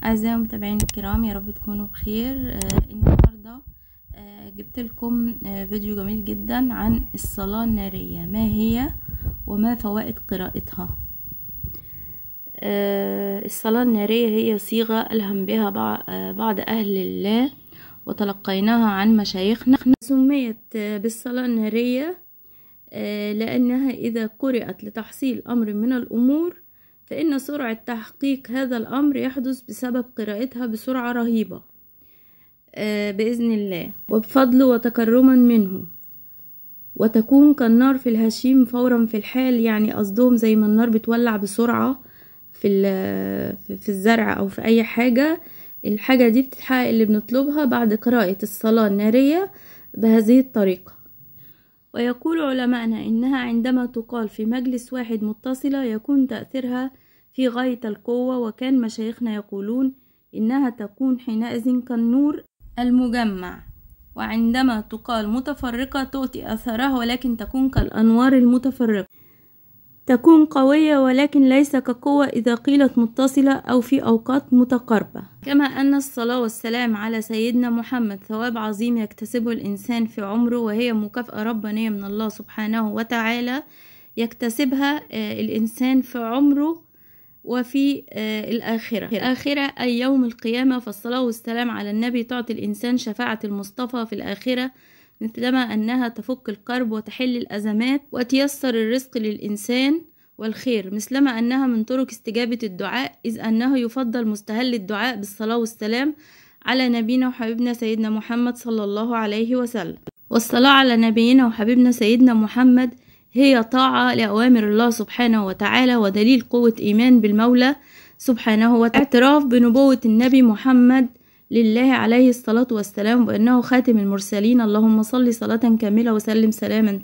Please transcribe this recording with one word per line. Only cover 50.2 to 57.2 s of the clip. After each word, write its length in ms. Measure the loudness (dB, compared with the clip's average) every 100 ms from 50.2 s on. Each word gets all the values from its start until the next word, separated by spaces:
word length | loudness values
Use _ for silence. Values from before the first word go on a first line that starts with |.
| 6 4
الطريقة. 520 | 4 0 0 -2 -10 -20 -20 -20 -20 -20 -20 _ _ _ _
ويقول 460 | -4 -4 -2 -2 -2
علماءنا 640 | -2 0 0 -2 -2 -4
إنها 340 | -2 -2 0 -2
عندما 480 | -2 -2 0 0 -2
تقال 420 | -8 -8 -6 -6
في 180 | -6 -4
مجلس 460 | -2 -4 -6 -8
واحد 320 | -10 -6 -4
متصلة 600 | -6 -6 -8 -6 -4 -4
يكون 420 | -4 -6 -2 0 0
تأثيرها 640 | -4 -8 -8 -6 -6 -8 _ _ _